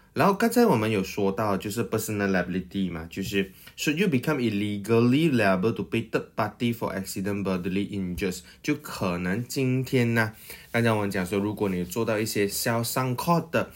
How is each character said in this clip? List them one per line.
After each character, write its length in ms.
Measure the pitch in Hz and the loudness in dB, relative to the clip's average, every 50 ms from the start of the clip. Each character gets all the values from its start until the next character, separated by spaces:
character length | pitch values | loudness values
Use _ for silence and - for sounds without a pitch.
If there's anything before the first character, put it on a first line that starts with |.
| _ _ - | _ _ -2
然 120 | 123 143 | 2 2
后 80 | 190 196 | 2 2
刚 160 | 190 233 226 | 2 0 2
才 160 | 233 247 240 | 4 4 4
我 80 | 220 147 | 4 4
们 160 | 113 107 113 | 4 2 2
有 100 | 110 98 92 | 0 0 0
说 260 | - - - 101 98 | -2 -2 -2 0 0
到， 260 | 98 117 110 104 98 | 0 0 0 0 0
就 140 | 90 - 107 | -2 -2 -4
是 140 | 101 117 107 | -4 -4 -4
personal 440 | - - 110 104 - 107 101 101 98 | -2 -2 -2 -2 -2 -2 -2 0 2
liability 600 | 95 92 87 90 90 92 87 - - 101 95 87 | 2 0 0 0 -2 -4 -4 -4 -4 -4 -2 -2
嘛， 160 | 85 80 80 85 | -4 -6 -10 -10
就 140 | - 98 98 | -8 -8 -6
是 300 | 113 107 98 95 95 - - - - - - | -4 -2 -2 -2 -2 -4 -20 -20 -18 -12 -6
should 160 | - 156 143 | -2 -2 0
you 140 | 160 214 190 | 2 2 2
become 300 | 139 127 - 160 151 135 | 2 0 0 0 -2 0
illegally 920 | 123 110 101 101 104 104 104 101 98 110 113 113 117 123 127 147 165 160 | 0 0 0 0 -2 -2 -4 -4 0 2 4 6 6 6 6 4 4 4
liable 420 | 131 117 104 98 95 90 95 117 120 | 4 4 4 4 4 4 2 0 0
to 160 | - 95 - | -2 -4 -2
pay 220 | - 117 110 - | -2 -4 -2 -2
third 140 | - 135 - - - | -2 -4 -4 -4 -4
party 400 | - 110 104 - - 127 117 117 | -4 -4 -4 -2 -2 0 0 0
for 180 | 113 113 - 92 | 0 -4 -6 -4
accident 520 | 95 95 - - 104 95 101 101 101 98 | -6 -6 -6 -6 -4 -4 -2 -2 -2 -2
bodily 440 | 95 92 90 87 95 90 98 101 92 | -2 -2 -2 -2 -2 -2 -2 -2 -2
injuries， 520 | 104 98 95 90 90 85 101 92 90 - - - - - - | -4 -6 -4 -4 -4 -4 -4 -4 -4 -6 -10 -18 -20 -10 -4
就 100 | - 147 | -4 -4
可 440 | - - - - - 107 92 87 87 | -4 -4 -10 -8 -4 -2 -2 -2 -2
能 260 | 90 90 95 117 123 | -2 -2 -2 -2 -4
今 400 | - - 143 131 127 127 131 131 | -4 -2 -2 0 0 2 0 0
天 280 | 127 - 127 120 117 117 | 0 2 2 4 4 4
呢， 200 | 117 113 110 - - - - - - - - - | 2 2 0 -2 -10 -18 -18 -18 -18 -12 -6 -2
刚 100 | 117 117 | 2 2
才 100 | 117 113 | 4 4
我 100 | 107 104 | 2 0
们 80 | 101 | 0
讲 140 | 95 98 90 | -2 -2 -2
说， 140 | 87 104 98 | 0 0 0
如 160 | 98 104 104 | 0 0 -2
果 140 | - 104 98 | 0 0 0
你 160 | 92 90 87 | 0 -2 -2
做 200 | 87 - 117 113 | -4 -2 -2 0
到 140 | 101 110 104 | 0 0 0
一 80 | 110 | 0
些 220 | 107 - 110 101 98 | -2 0 0 0 0
需 200 | - - - 123 | 0 -2 -2 0
要 140 | 113 117 117 | 0 0 -2
上 340 | 117 - 135 131 127 123 | -2 -2 -2 0 0 -2
court 320 | 123 - 170 170 170 165 - | -2 0 2 2 2 2 0
的， 200 | - 113 98 - - | 0 -2 -2 -2 -6